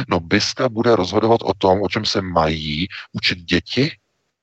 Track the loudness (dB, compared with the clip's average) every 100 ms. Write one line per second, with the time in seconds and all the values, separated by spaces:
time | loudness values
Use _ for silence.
0 | -2 -2 0 0 0 -2 -2 0 2 2
1 | 2 0 2 2 0 0 2 2 2 -2
2 | -2 -2 -2 0 0 0 -4 -4 -4 -8
3 | -12 -4 -4 -4 -2 -2 -2 -2 -2 -4
4 | _ _ _ _